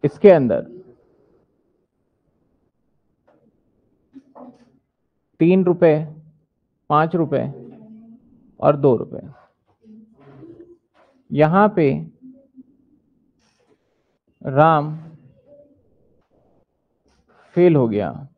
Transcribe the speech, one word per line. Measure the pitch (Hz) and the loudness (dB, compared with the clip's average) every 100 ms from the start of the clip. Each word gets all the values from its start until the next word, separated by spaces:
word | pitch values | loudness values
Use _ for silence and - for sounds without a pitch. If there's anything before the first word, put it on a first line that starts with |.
इसके | 143 - 208 | -6 2 4
अंदर | 170 127 87 - - - - _ _ _ _ _ _ _ _ _ _ _ _ _ _ _ _ _ _ _ _ _ _ _ _ _ _ _ _ _ _ _ 269 _ - 247 - _ _ _ _ _ _ _ _ | 4 2 -4 -6 -18 -20 -20 _ _ _ _ _ _ _ _ _ _ _ _ _ _ _ _ _ _ _ _ _ _ _ _ _ _ _ _ _ _ _ -20 _ -20 -20 -20 _ _ _ _ _ _ _ _
तीन | 170 190 | 0 2
रुपए, | 185 175 170 151 156 - - _ _ _ _ _ _ | 0 2 2 2 -4 -16 -20 _ _ _ _ _ _
पांच | 147 156 | -2 0
रुपए | 170 151 139 123 139 - - - - - - _ _ _ _ | -2 -2 -4 -6 -10 -20 -20 -20 -20 -20 -20 _ _ _ _
और | - 147 | -2 2
दो | 139 120 | 2 0
रुपए। | - - - 135 _ _ _ _ 220 214 - _ 277 - 330 339 - - _ _ _ _ _ | -4 -14 -18 -20 _ _ _ _ _ -20 -20 _ -20 -20 -20 -20 -20 -20 _ _ _ _ _
यहां | 143 151 180 208 | 0 0 2 2
पे | 208 147 - 165 _ - - _ - - _ _ _ _ _ _ _ _ _ _ _ _ _ _ _ _ _ | 2 0 0 -10 _ -20 -20 _ -20 -20 _ _ _ _ _ _ _ _ _ _ _ _ _ _ _ _ _
राम | - 135 160 156 151 156 - - _ _ _ - _ _ _ _ _ _ _ _ _ _ _ _ _ _ _ _ _ _ _ - | -6 2 2 2 -2 -10 -16 -20 _ _ _ -20 _ _ _ _ _ _ _ _ _ _ _ _ _ _ _ _ _ _ _ 0
फेल | 180 156 | 2 2
हो | 120 | 0
गया। | 104 87 - 143 | -2 -6 -10 -18